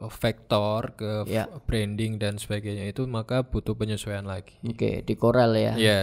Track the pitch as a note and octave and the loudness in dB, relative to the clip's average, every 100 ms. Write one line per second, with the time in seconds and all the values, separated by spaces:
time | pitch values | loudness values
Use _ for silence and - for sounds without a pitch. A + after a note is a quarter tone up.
0 | A2+ - A#2 - - G#2+ G#2 A2 A#2 - | -10 -2 -2 -2 0 2 2 0 -4 -6
1 | G#2+ G#2+ F#2+ G#2+ A2+ D#3+ - A#2 G#2 G#2 | -4 -4 -2 -2 -2 -6 -2 0 0 -2
2 | A2 G#2+ G#2 G#2 - G#2 G#2 G2+ G2 G2+ | -2 -2 -4 -4 -4 -4 -4 -6 -6 -4
3 | B2+ A2+ A2 B2+ B2+ G#2+ - G#2+ G#2+ G#2 | -4 -4 0 0 0 -2 -2 -2 -2 -2
4 | G#2+ G2+ G2 F#2 - - A#2+ A2+ G#2+ G2+ | -4 -6 -6 -8 -10 -10 -8 -2 0 0
5 | - G#2+ A#2 B2 A#2 A2 A2 A2+ G#2+ G2+ | -2 2 4 6 4 4 2 4 6 6